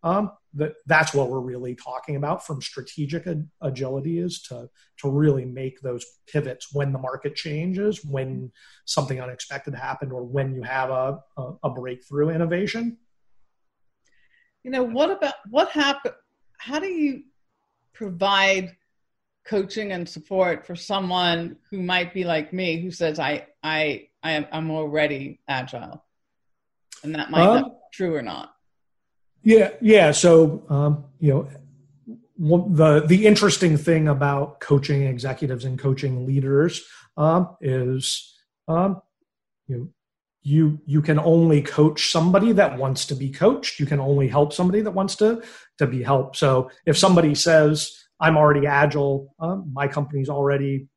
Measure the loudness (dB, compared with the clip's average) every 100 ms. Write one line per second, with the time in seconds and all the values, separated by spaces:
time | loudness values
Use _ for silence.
0 | -2 -2 -4 -10 _ -6 -6 -6 0 2
1 | 2 0 -2 -4 -8 -10 -12 -12 -12 -14
2 | -8 -6 -4 -6 -8 -12 -12 -14 -16 -10
3 | -8 -8 -8 -8 -10 _ -10 -8 -8 -6
4 | -6 -6 -6 -8 -16 -18 -18 _ _ _
5 | -4 2 2 2 -4 -10 -12 -10 -10 -10
6 | -12 _ _ -6 -6 -10 -10 -6 -4 -4
7 | -8 -8 -10 -10 -10 -8 -6 -4 -4 -4
8 | -8 -8 -6 -10 -14 _ _ _ -6 -4
9 | -4 -8 -10 -14 -14 -12 -12 -12 -10 -10
10 | -10 -12 -6 -4 -4 -6 -8 -6 -4 -4
11 | -4 -6 _ -14 -14 -8 -8 -8 -10 -12
12 | _ -2 -2 0 -2 -2 -4 -4 -6 -8
13 | _ _ _ _ _ _ _ _ _ _
14 | _ _ _ _ _ _ -8 -4 -2 0
15 | 0 0 -4 -6 -2 0 0 2 0 0
16 | -6 -10 _ _ _ _ -8 -6 -4 -2
17 | -2 -4 -14 _ _ _ _ _ _ _
18 | -12 -2 2 4 4 2 -2 _ _ _
19 | _ _ _ _ -4 -4 -4 -8 -8 -8
20 | -10 -14 -6 0 0 -2 -8 -16 -6 -6
21 | -2 0 0 -2 -6 -14 _ -8 -2 -2
22 | -2 -6 -2 -2 -4 -6 -4 -4 -8 -4
23 | -4 -2 -4 -6 -10 _ -6 -2 -2 -4
24 | _ _ -6 -4 -4 -8 -6 -6 -4 -2
25 | -2 -2 -10 -16 -8 -6 -6 -12 -14 -18
26 | _ _ _ _ _ _ _ _ _ -16
27 | -10 -8 -2 4 6 6 0 -12 _ -6
28 | -4 -4 -6 -10 -14 _ _ _ _ _
29 | _ _ _ _ 6 6 6 0 6 8
30 | 6 4 6 8 6 2 -4 0 2 0
31 | -4 _ 0 0 -4 -14 -20 _ _ _
32 | -20 -20 _ -6 2 2 2 4 6 6
33 | 4 6 6 6 4 2 2 2 2 2
34 | 2 0 0 -2 -4 -10 0 0 2 -2
35 | 0 -4 -6 -6 -6 -6 -6 -4 -2 -2
36 | -2 -4 -2 -2 2 2 2 -2 -16 -20
37 | _ 0 2 2 0 -4 -4 -2 -2 -4
38 | -4 -6 -10 _ _ _ -4 0 0 -2
39 | _ _ _ _ _ _ -10 -8 -10 _
40 | _ _ _ _ 0 4 4 0 0 0
41 | 2 2 4 6 6 4 2 2 2 2
42 | -2 2 4 4 4 4 2 2 -4 -4
43 | -6 -6 -6 2 2 2 -6 -6 -2 -2
44 | 0 2 2 2 0 2 0 0 -2 -2
45 | -4 0 0 0 -8 -20 -20 _ -2 -2
46 | 0 0 0 0 2 2 0 -6 -2 4
47 | 6 6 4 2 4 6 6 2 -6 -12
48 | _ _ 2 6 6 4 2 2 2 2
49 | 0 -2 -6 _ -6 -6 -8 -4 -4 -4
50 | -4 -4 -4 -2 0 0 -2 -4 -8